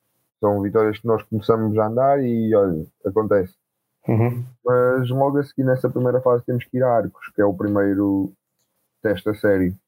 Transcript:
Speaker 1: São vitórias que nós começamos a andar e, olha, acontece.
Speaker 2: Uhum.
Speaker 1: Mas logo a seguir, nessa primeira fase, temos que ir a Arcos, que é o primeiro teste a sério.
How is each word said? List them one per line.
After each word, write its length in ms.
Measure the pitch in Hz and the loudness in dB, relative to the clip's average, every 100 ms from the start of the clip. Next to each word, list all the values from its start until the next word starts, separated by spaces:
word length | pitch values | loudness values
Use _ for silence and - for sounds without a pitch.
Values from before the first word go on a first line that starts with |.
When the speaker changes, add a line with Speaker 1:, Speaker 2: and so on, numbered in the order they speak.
| _ _ _ _ | _ _ _ _
Speaker 1:
São 240 | 104 104 | -2 -2
vitórias 340 | 101 110 110 104 | -2 0 0 -2
que 120 | 117 | -2
nós 160 | 110 | -4
começamos 520 | - 110 - 113 110 107 | -4 -4 0 0 0 0
a 100 | 107 | 0
andar 340 | 117 135 143 | 0 2 2
e, 320 | 127 117 110 | 0 0 2
olha, 320 | 107 98 80 80 _ | 2 2 0 -8 _
acontece. 480 | 98 95 107 101 92 _ _ _ _ _ - | -4 -2 2 0 0 _ _ _ _ _ -2
Speaker 2:
Uhum. 380 | 113 120 123 123 - | 0 0 -2 -10 -6
Speaker 1:
Mas 460 | 123 123 127 127 123 | 0 2 2 0 -2
logo 280 | 131 139 143 | 0 0 0
a 40 | |
seguir, 220 | 143 - | -4 -2
nessa 260 | 131 127 131 | 0 0 -2
primeira 300 | 127 123 123 | -2 0 0
fase, 240 | 127 120 | 2 0
temos 200 | 120 123 - | 0 -6 -4
que 100 | 127 | -2
ir 80 | |
a 120 | 127 117 | 0 0
Arcos, 360 | 95 - - | -2 -8 -8
que 80 | - | -2
é 20 | |
o 80 | 101 | 0
primeiro 800 | 92 104 104 101 98 101 98 95 - _ _ _ _ _ _ | 0 -2 0 0 2 0 0 -4 -8 _ _ _ _ _ _
teste 260 | 107 92 107 | -4 -2 -4
a 60 | |
sério. 400 | 104 107 98 90 95 | -2 2 2 0 -4